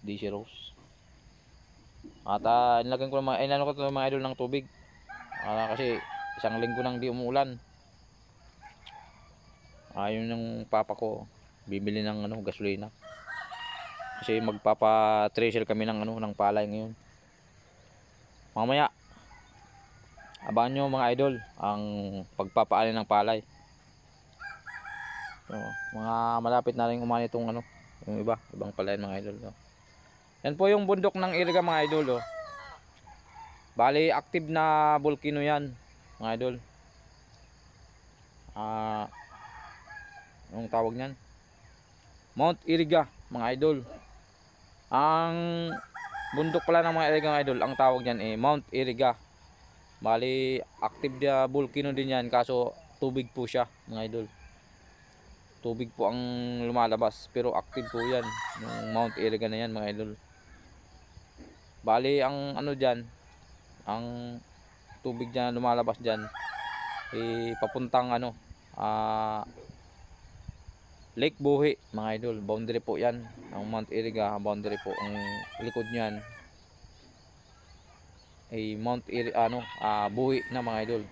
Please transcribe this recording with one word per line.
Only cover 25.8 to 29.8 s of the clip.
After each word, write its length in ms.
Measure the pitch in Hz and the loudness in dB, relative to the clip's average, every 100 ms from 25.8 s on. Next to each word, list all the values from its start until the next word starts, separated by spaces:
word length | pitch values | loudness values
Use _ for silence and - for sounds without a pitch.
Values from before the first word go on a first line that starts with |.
| - 110 | -8 -6
mga 160 | 110 113 117 117 | -2 0 2 0
malapit 340 | 117 123 123 120 | 2 2 2 0
na 80 | 117 | 0
rin 160 | 120 | 0
umani 240 | 120 117 117 | 0 0 0
itong 240 | 120 113 | -2 -4
ano, 100 | 117 - - - - - | -6 -10 -20 -20 -16 -8
yung 160 | 107 | -4
iba, 160 | 107 110 - 98 | -2 -2 -4 -10
ibang 160 | 101 | -8
palay, 240 | - 98 101 | -4 -2 -2
mga 240 | 101 98 | -4 -6
idol, 160 | 101 104 110 | -8 -10 -14
no? 20 | - - - | -16 -20 -20